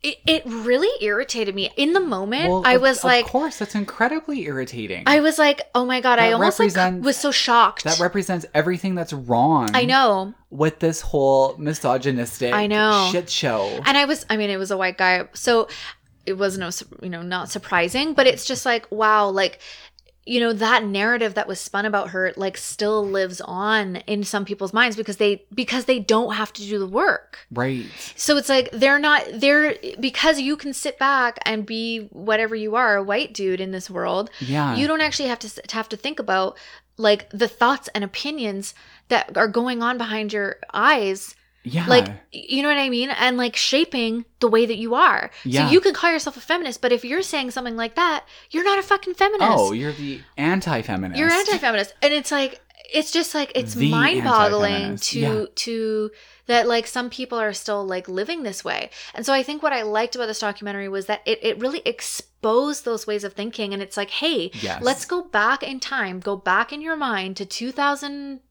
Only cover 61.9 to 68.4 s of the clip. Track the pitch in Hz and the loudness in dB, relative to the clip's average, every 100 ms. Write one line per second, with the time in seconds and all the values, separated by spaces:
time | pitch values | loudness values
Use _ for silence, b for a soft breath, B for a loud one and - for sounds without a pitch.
61.9 | 240 - - - _ 220 226 285 285 - | -6 -8 -10 -12 _ 2 2 2 -4 -4
62.9 | 220 - 208 196 196 214 226 202 196 196 | -6 -4 -6 -6 -8 -10 -6 -6 -6 -8
63.9 | - 202 - 311 294 170 - 98 - 247 | -6 -6 -2 -2 -2 -4 -6 -8 -2 -2
64.9 | 262 - 359 349 214 214 269 - 262 - | -2 -4 -6 -2 0 2 0 -4 -8 -6
65.9 | 269 196 185 190 196 190 190 233 294 311 | -4 -4 -6 -6 -4 0 0 0 -6 -6
66.9 | 320 269 208 190 190 196 - 240 269 285 | -4 -2 -4 -4 -8 -10 -8 -8 -2 0
67.9 | 285 285 285 277 269 | -2 -6 -10 -12 -14